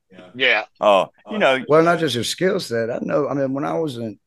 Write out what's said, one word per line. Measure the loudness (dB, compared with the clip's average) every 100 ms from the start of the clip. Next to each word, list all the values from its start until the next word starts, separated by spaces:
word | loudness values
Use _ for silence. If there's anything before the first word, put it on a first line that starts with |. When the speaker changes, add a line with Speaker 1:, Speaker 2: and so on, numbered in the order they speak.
| _ -20 -18
Speaker 1:
Yeah. | -2 0 0 -4 _
Speaker 2:
Oh, | 4 4 2 _ -10
you | 0
know. | 2 2 2
Speaker 3:
Well, | 4
not | 4 2
just | -2 -2
your |
skill | -6 -4 -2 -2
set. | -4 -4 -4
I | -6
know, | -2 -2 -2
I |
mean, | -2 -4
when | -4 -4
I | -4
was | -4 -6
in, | -10 -12